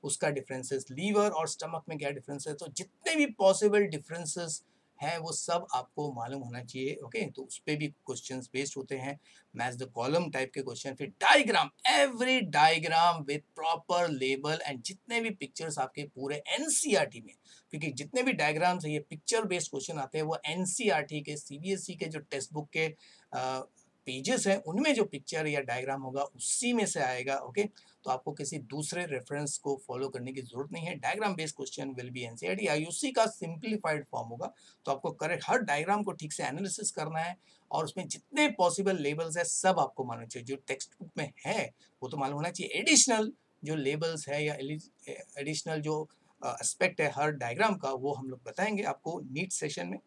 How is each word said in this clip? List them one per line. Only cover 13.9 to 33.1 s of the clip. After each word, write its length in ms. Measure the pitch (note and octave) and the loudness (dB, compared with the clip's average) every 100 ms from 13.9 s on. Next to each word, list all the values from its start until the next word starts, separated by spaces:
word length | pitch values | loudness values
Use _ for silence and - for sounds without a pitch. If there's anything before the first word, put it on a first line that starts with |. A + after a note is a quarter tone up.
| F3 F3 | 2 4
label 480 | C#3 C3+ C3+ D3 D#3+ D3 | 2 2 2 0 -2 -2
and 140 | C3 | -6
जितने 380 | - F#3+ - A#3 | -8 -12 -4 -2
भी 100 | A3+ | 0
pictures 480 | F#3+ C#3 - D#3+ D3+ | -4 -8 -6 -6 -2
आपके 240 | C3 - | -4 -4
पूरे 380 | C#3+ - C3+ D3 - | -10 -6 -4 -4 -2
एनसीईआरटी 720 | G#3+ D4+ - D4+ G3 - A#2 | -2 2 2 4 4 4 -2
में, 140 | A2 - _ - _ | -18 -20 _ -20 _
क्योंकि 200 | D3+ D3+ | -6 -4
जितने 300 | B2+ D3 C4 | -4 -2 0
भी 100 | B3+ | 2
diagrams 520 | F#3 D3+ D#3 F3+ F3+ | 2 2 4 4 2
है, 80 | D#3 | 0
ये 80 | D3+ | -4
picture 440 | D3 D3+ - A3+ | -4 -10 0 2
based 260 | A3 F3+ D#3 | 2 -2 -2
question 280 | C#3 C3+ D#3+ | -6 -6 -6
आते 200 | C3 D#3 | -4 -2
हैं, 60 | |
वो 140 | D#3 E3 D3+ | -2 -2 -2
एनसीईआरटी 720 | E3 F#3 - A3 D#3+ D3 D3+ | -2 -2 2 4 2 2 -6
के, 160 | D3 D3 | -6 -8
सीबीएसई 580 | - C#3+ F3+ F#3+ - | -10 -10 -4 -4 -4
के 120 | E3 E3 | -6 -6
जो 120 | D#3 | -6
टेक्स्ट 340 | D3 C#3 C3 | -6 -6 -4
बुक 160 | D3+ D3 | -8 -6
के, 240 | D#3+ D#3+ D#3 - - _ | -2 -2 -2 -20 -20 _
अ, 360 | B2+ B2+ C3 B2+ _ _ _ - | -4 -2 -2 -6 _ _ _ -8
pages 400 | B2+ C3+ B3 G3+ | -4 2 2 4
हैं, 100 | G3 | 2
उनमें 320 | - F#3 D#4 | 2 2 4
जो 100 | B3 | 4
picture 420 | G#3+ C#3 - D#3+ D#3 | 2 0 -4 -2 0
या 140 | D3 | 0
diagram 420 | C3 B2 C3 C#3 | 0 -2 -2 -4
होगा 200 | C3 C3+ | -2 -2
उसी 500 | C#3+ - - - A#3+ | -4 -2 -2 0 2
में 140 | A#3+ G3+ | 2 2
से 140 | E3+ | 2
आएगा। 360 | C3 B2 B2+ C3+ | 0 0 0 -2
ओके, 280 | B2+ A#2+ G#3 - - _ | -2 -2 -2 -2 -20 _
तो 60 | - | -2
आपको 220 | B2+ - | -2 -2
किसी 260 | D3 C3 D#3 | -6 -6 -6
दूसरे 460 | A#2 C#3+ D3+ F3 F3 | -6 -6 -4 -4 -2
reference 520 | C3+ B2 C#3+ C#3+ - | -4 -4 -4 -4 -4
को 240 | C#3+ C#3 - | -2 -4 -4
फॉलो 200 | B2 C3+ | -4 -4
करने 240 | C3 B2 | -4 -6
की 100 | C3+ | -8
जरूरत 300 | A#2+ A#2 D3 | -8 -8 -6
नहीं 140 | E3+ E3 | -4 -6
है। 140 | F3 | -2
Diagram 340 | B2+ F#3+ G3+ | -2 0 -2
based 200 | F#3 D#3 - | -2 -4 -6
question 320 | C3+ - C#3 | -8 -6 -6
will 160 | B2+ B2 | -6 -8
be 80 | B2 | -6
एनसीईआरटी, 480 | A#2+ - F3+ F#3+ G3+ | -8 -6 -4 0 0
आईयूसी 440 | D3 D#3+ - C#4 | 0 0 -2 0